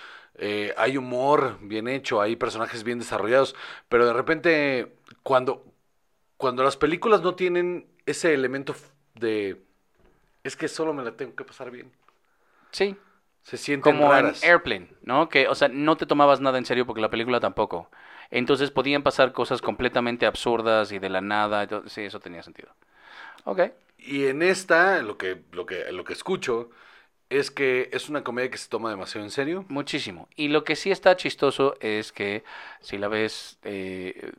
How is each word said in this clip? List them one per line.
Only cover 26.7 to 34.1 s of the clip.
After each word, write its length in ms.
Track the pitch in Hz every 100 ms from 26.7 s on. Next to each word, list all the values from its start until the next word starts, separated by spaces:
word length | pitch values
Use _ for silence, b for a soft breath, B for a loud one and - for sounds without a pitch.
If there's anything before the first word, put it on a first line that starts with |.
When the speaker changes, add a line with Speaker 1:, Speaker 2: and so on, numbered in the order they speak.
| b b b b _ -
Speaker 1:
es 220 | 135 139
que 380 | - 135 127 123
es 160 | 131 -
una 140 | 147
comedia 260 | 131 120 127
que 80 | -
se 100 | -
toma 220 | 113 110
demasiado 340 | 98 92 107
en 60 | 104
serio. 320 | 139 139 185 190
Speaker 2:
Muchísimo. 580 | 139 139 151 110 85 -
Y 120 | - 147
lo 160 | 151
que 120 | 151
sí 140 | 151 196
está 260 | 185 196
chistoso 600 | 185 143 - 139 - 139 -
es 300 | 110 107 107
que 320 | - 101 104 B B B B
si 160 | - 101
la 120 | 104
ves, 500 | 107 110 - - -
eh, 720 | 104 98 95 92 92